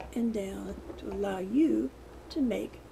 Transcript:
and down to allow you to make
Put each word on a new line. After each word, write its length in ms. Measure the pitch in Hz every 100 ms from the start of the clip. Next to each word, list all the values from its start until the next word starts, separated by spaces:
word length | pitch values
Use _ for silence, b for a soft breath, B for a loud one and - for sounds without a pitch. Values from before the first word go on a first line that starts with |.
| -
and 180 | 240 233
down 420 | 214 196 202 196 196 - -
to 120 | -
allow 280 | 196 202 190
you 520 | 190 247 320 214 262 - - - -
to 100 | 330
make 400 | 247 196 - - -